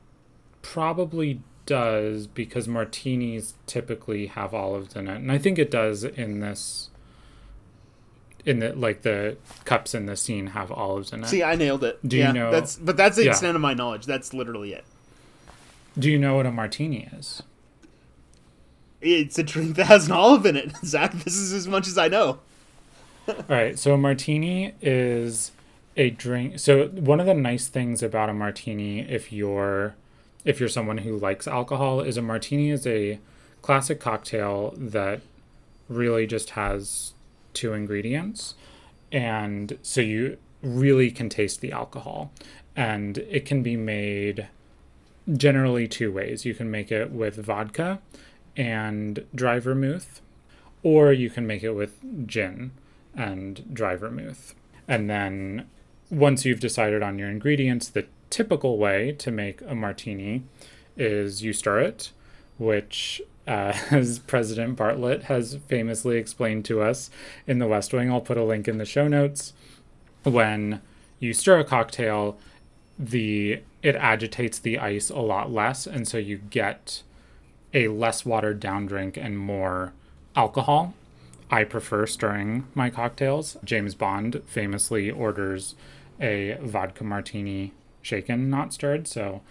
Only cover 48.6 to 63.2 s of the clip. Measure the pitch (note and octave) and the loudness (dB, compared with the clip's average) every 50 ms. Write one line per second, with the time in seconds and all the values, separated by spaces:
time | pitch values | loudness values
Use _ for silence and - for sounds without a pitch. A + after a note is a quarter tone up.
48.6 | B2+ A#2 A2+ A2 A2 G#2+ G#2+ G#2 G#2 G#2 G#2 G#2 - - - B2 B2+ B2 A#2+ B2 | -2 -2 -2 -2 -2 -4 -4 -4 -4 -4 -6 -8 -10 -10 -6 -2 0 2 2 2
49.6 | A#2+ C3 C3 C3+ C3+ C3+ D#3 F#3 - - - - - - - - _ - - - | 0 0 0 0 0 0 -2 -4 -8 -14 -20 -20 -20 -20 -20 -20 _ -20 -20 -20
50.6 | - - - - - E3 D#3 D3+ D3 C#3+ C#3 B2+ B2 A2 - A#2+ A#2+ A2 G#2+ G2 | -20 -20 -8 0 4 6 8 10 10 10 8 6 4 -2 -2 -4 -4 -4 -4 -2
51.6 | G#2+ A2+ A2 G2+ G#2 G#2 - - - C4 A#3 D#3 A#2+ G#2 - A2+ G2 F2+ F2+ - | -2 -2 -2 -2 -4 -4 -6 -10 -14 -12 -10 -8 -8 -4 -2 -2 -2 -2 -4 -8
52.6 | B2 C3 - - - - - - - - - - A#2 G2+ F#2+ F#2+ F#2+ G2 F#2+ - | -12 -12 -14 -16 -20 -20 -20 -20 -20 -14 -8 -6 -6 -4 -4 -6 -8 -10 -10 -12
53.6 | - A3+ C#3 A2 G#2+ F#2+ F2+ F2+ G#2 A#2 A#2+ - - - B2+ - - - - - | -12 -10 -6 -2 -2 -2 -2 -4 -6 -8 -10 -10 -10 -12 -14 -14 -18 -20 -20 -20
54.6 | - _ - - - - C3 A2 G#2+ G#2 G#2 G2+ G2+ F#2+ F#2+ G2 F#2+ F#2+ G2 A#2 | -20 _ -20 -10 -4 0 0 0 2 0 0 0 -2 -2 -4 -6 -6 -8 -8 -10
55.6 | - - - - - _ - - - - F3 C#3+ C#3+ C#3+ C3+ B2+ - C3 B2 - | -10 -14 -18 -20 -20 _ -20 -20 -10 -2 2 6 6 6 6 4 2 0 0 0
56.6 | B2+ A2+ - A#2+ A2 G#2 G#2+ G#2+ G#2 G2+ G2 G2+ G2+ G2+ G#2 G#2+ G2+ D3 D3 C#3 | 0 -2 0 2 2 2 2 0 0 -2 -4 -6 -6 -6 -6 -2 0 0 2 2
57.6 | C3+ C3 B2 A#2+ - - - G#2 - - - - - - - - G#3+ G#3+ F3 - | 2 2 2 0 -2 -4 -4 -4 -4 -4 -10 -20 -14 -6 -2 -2 0 2 2 2
58.6 | - C3 A#2 G#2 G#2 G2+ G2 G2 A2+ C3+ D3 - - B2+ A#2 G#2+ G2+ G2 F#2+ - | 2 2 2 2 2 4 4 2 0 0 -4 -4 -4 -4 -4 -4 -4 -6 -8 -10
59.6 | - G3 C3 A2+ A2 G2+ G2 - - A#2 G2+ G2 G2 G#2 A2+ C3 B2+ - - - | -10 -8 -6 -4 -4 -4 -4 -6 -8 -8 -8 -6 -6 -4 -4 -6 -6 -10 -18 -20
60.6 | - - - - - - - - C3 A2 G#2 G#2 G2+ G2+ G2 G2+ A2 A2 G#2 - | -20 -20 -20 -20 -20 -14 -6 -2 0 0 0 0 -2 -2 -4 -4 -4 -4 -4 0
61.6 | - G#2+ G2+ A2 D3 G#3 - - - - - - - - - - - - - - | 0 2 4 4 2 2 0 -6 -14 -16 -16 -20 -20 -20 -20 -20 -20 -18 -8 -2
62.6 | A#2 A2 G#2+ G#2 G#2 - - - - - - - | 0 2 2 2 0 -4 -8 -8 -6 -6 -8 -10